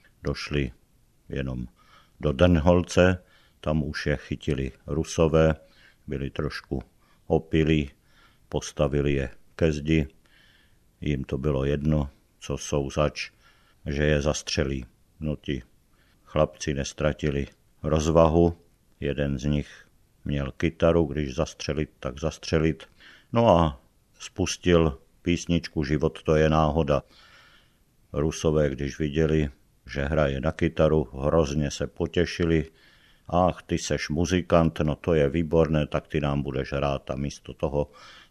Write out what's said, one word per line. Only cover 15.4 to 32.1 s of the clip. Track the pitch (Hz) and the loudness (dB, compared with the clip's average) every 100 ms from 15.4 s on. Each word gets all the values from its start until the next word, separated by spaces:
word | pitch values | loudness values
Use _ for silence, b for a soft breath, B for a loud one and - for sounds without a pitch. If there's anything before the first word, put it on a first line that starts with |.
| - 67 - _ _ b b b | -6 -8 -10 _ _ b b b
chlapci | _ 76 76 - - | _ 0 0 -2 -6
nestratili | 69 69 - 73 73 78 69 69 - _ _ | -6 -6 -2 -2 -2 -2 -2 -6 -12 _ _
rozvahu, | 76 80 78 80 82 82 87 90 _ _ _ _ | -2 0 4 6 6 6 4 2 _ _ _ _
jeden | 71 69 71 69 | -6 -4 -4 -2
z | |
nich | 71 73 71 - - _ _ _ - | -2 -2 -4 -14 -20 _ _ _ -6
měl | 71 67 | -6 -6
kytaru, | - 82 - 82 85 78 | -4 -4 2 2 4 2
když | 69 71 65 | -2 -6 -4
zastřelit, | 76 - - 73 78 _ | -6 -6 -6 -4 -6 _
tak | 73 67 | -12 -6
zastřelit. | 80 - - 82 80 78 - B B B B | -8 -8 -2 0 2 -2 -10 B B B B
No | 120 117 | 2 6
a | 85 80 71 _ _ _ _ | 6 4 0 _ _ _ _
spustil | - - 90 - 90 85 80 71 _ _ | -14 -6 -4 -2 2 4 4 -2 _ _
písničku | - 85 - 85 - 82 | -4 -4 0 -2 -2 -6
Život, | 69 73 78 - | -2 0 -2 -4
to | - 78 | 0 2
je | 78 | 4
náhoda. | 78 76 76 71 71 - b b b b b b b _ _ _ | 4 2 2 0 -2 -2 b b b b b b b _ _ _
Rusové, | 71 78 - 82 76 73 | -4 -4 -2 0 2 0
když | 65 71 - | -2 -8 -6
viděli, | 78 73 78 78 73 - _ _ - | -4 0 2 2 0 -6 _ _ -12
že | 71 69 | -6 -2
hraje | 78 71 67 | 0 0 0
na | 78 | -4
kytaru, | - 85 80 80 78 | -2 -4 2 2 2
hrozně | 69 67 69 80 71 73 73 | -2 -4 0 0 0 -2 -4
se | - 69 | -4 -10
potěšili. | - 85 | -6 -4